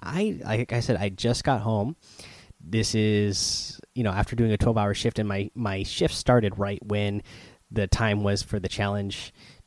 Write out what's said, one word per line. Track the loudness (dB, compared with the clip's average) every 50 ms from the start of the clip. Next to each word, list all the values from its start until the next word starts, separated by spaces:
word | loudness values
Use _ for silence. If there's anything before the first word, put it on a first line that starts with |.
I, | -10 -6 -4 -2 -2 -2 -2 -4 -4
like | -2 -2 -2 -2 0 -2
I | -2
said, | 0 2 0 0
I | 0 -2
just | -4 -2 0 0 0 0 0
got | 0 0 2
home. | 0 0 0 2 0 -2 -4 -8 _ -20 -20 -20 -20 -20 -20 -20 -20 -20 -20 _
This | -8 -2 0 0 0 2 2
is, | 2 4 4 4 4 4 2 0 0 -2 -2 -2 -4 -6 -8 -12 -16 -18 -10 _
you | -2 -2
know, | 0
after | 0 0 0 0 0
doing | 2 2 2
a | 4 4
twelve-hour | 4 2 4 4 2 2 0
shift, | 0 -2 -2 0 0
and | -2 0
my, | -2 -2 -4 -4 -4
my | -4 -4 -2 -2 -2 -4
shift | -4 -2 0 0 0 0
started | 0 2 4 6 6 6 2 0 -2
right | -2 -2 -4 -6 -4
when | -2 -2 0 0 0 -2 -4 -6 -8 -14 -20 -20 -20 -20 _ _ _
the | -2 -2 0 2
time | 2 2 2 2 2 2
was | 2 0 0 0 -2
for | -4 -4 -4
the | -4 -4
challenge | -2 -2 -2 0 0 -2 -2 -4 -6 -8 -12 -14 -18 -20 -20 -20 -20 -16 _